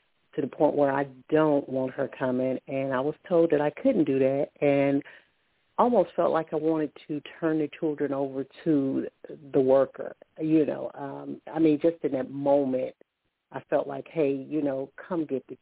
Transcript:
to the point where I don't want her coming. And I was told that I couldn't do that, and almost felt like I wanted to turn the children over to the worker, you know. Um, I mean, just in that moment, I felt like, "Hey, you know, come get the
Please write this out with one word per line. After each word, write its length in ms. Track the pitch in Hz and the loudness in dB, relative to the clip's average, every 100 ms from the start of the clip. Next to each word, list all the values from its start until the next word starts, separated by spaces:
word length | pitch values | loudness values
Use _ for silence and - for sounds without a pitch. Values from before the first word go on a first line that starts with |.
| _ _ _ - | _ _ _ -6
to 60 | |
the 60 | 131 | -6
point 280 | - 147 143 | 0 0 4
where 160 | 139 | 2
I 140 | 135 143 131 - | 0 -4 -8 0
don't 380 | 156 156 143 - | 2 4 2 0
want 240 | 131 131 | -4 -4
her 160 | 131 131 - | -4 -8 -4
coming. 420 | 131 127 131 131 - | -2 0 -2 -4 -6
And 260 | 135 135 | -6 -2
I 60 | 131 | -2
was 160 | 139 151 - | -2 -6 0
told 240 | 175 165 | 2 4
that 100 | 151 | 2
I 100 | 147 | 0
couldn't 340 | - 262 233 147 | 0 0 2 2
do 140 | 135 | 2
that, 280 | 131 139 151 _ | 2 2 -2 _
and 420 | 143 139 139 139 - - _ _ _ _ _ - | 2 4 2 0 -2 -14 _ _ _ _ _ 0
almost 340 | 233 233 175 - | 2 4 2 0
felt 160 | 160 | 0
like 220 | 151 160 | 0 -2
I 40 | 160 | -2
wanted 340 | 156 160 151 - - | 0 0 -2 -6 -10
to 140 | 151 - - | -10 -10 -6
turn 200 | 165 156 | -2 0
the 100 | 147 - | -2 -4
children 340 | 165 147 143 | -4 -2 -2
over 320 | 139 139 135 135 - | -2 -4 -4 -8 -6
to 440 | - 147 135 135 120 - - 147 143 | 0 2 2 -2 -6 -10 -18 -18 -2
the 80 | 143 | 2
worker, 520 | 131 135 131 - - - - - | 4 4 4 -2 -12 -14 -20 -8
you 260 | 160 156 135 | 2 2 2
know. 260 | 139 135 | -2 -8
Um, 480 | 135 139 143 143 139 - | -10 -12 -12 -12 -12 -10
I 60 | 156 | 2
mean, 200 | 160 147 | 2 4
just 160 | 165 165 | 2 0
in 80 | 160 | -2
that 180 | 135 123 | -4 -4
moment, 640 | 135 143 143 135 127 127 - _ _ _ _ _ | -4 2 2 2 -2 -4 -10 _ _ _ _ _
I 100 | 139 - | -14 -4
felt 180 | 147 143 | -2 -2
like, 200 | 139 - | -8 -8
"Hey, 220 | 165 143 | -2 0
you 300 | 139 135 151 | 0 -4 -4
know, 280 | 143 135 135 - | -2 -4 -6 -12
come 280 | - 175 151 | -8 -6 -4
get 200 | 131 - | -6 -8
the 100 | 131 | -16